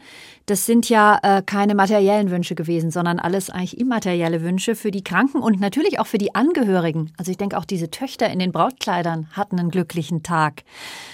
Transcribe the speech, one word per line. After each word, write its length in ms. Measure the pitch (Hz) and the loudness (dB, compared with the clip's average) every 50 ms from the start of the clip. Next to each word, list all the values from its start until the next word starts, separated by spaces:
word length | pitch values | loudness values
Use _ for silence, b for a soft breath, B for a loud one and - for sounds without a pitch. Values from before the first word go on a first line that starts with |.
| B B B B B B B B B | B B B B B B B B B
Das 200 | - 202 190 - | -4 -2 0 2
sind 240 | - 233 233 226 226 | 2 2 4 4 4
ja, 280 | 233 214 208 208 208 - - | 4 6 6 6 6 6 4
äh, 200 | 202 196 196 190 | 4 2 2 2
keine 300 | - 208 202 202 208 202 | 0 0 0 2 2 4
materiellen 540 | 202 196 196 214 208 196 196 208 214 208 185 | 4 4 4 4 4 4 4 4 2 2 0
Wünsche 260 | 180 175 175 - 180 | 0 -2 -4 -4 -6
gewesen, 360 | 160 156 160 170 165 160 165 | -6 -4 -2 -2 0 -2 -2
sondern 280 | 151 180 175 175 175 175 | -2 0 0 0 0 0
alles 300 | - 170 180 196 185 - | -2 -2 -2 -2 -4 -4
eigentlich 300 | - 180 180 - - - | -6 -8 -8 -6 -4 -4
immaterielle 600 | 240 262 247 214 - 190 175 175 170 165 165 165 | -2 -2 -2 -2 0 0 0 0 0 0 0 -2
Wünsche 340 | 160 175 185 185 - 233 220 | -2 -2 -2 -2 0 -2 -2
für 160 | - - 214 | -2 -4 -4
die 120 | 196 196 190 | -4 -4 -4
Kranken 340 | - 170 185 240 269 - | 0 2 2 2 2 2
und 240 | 285 233 226 208 190 | 0 2 2 2 2
natürlich 380 | 202 202 - 269 349 403 294 - | 0 0 0 0 0 0 0 -2
auch 80 | - | -2
für 100 | - - | -2 -2
die 180 | 202 202 190 - | -2 -2 -2 0
Angehörigen. 760 | 196 240 320 359 311 240 202 190 180 165 165 156 165 156 156 - | 2 2 2 2 2 2 2 2 2 2 0 0 -2 -4 -6 -8
Also 160 | - 180 185 | -8 -6 -6
ich 60 | 185 | -4
denke, 200 | - 202 202 - | -4 -4 -4 -4
auch 60 | - 165 | -4 -4
diese 260 | - 202 170 170 - | -4 -4 -4 -4 -6
Töchter 400 | - - 269 262 - - 247 208 | -6 -8 -10 -8 -4 -2 -2 -2
in 100 | - 185 | 0 -2
den 120 | 185 180 | -2 0
Brautkleidern 800 | 160 160 175 240 262 - - 214 185 180 175 170 165 160 156 156 | 0 2 0 0 -2 -4 -4 -2 -2 0 0 -2 -4 -4 -6 -6
hatten 260 | - 190 202 - 185 | -6 -6 -4 -2 -2
einen 140 | 175 175 170 | -2 -2 0
glücklichen 520 | 170 185 175 - - 170 151 - 175 160 156 | 0 0 -2 -2 -4 -6 -4 -4 -4 -4 -4
Tag. 400 | - 175 160 156 151 151 - B B B B B B B B B B | -2 0 0 0 0 -2 -6 B B B B B B B B B B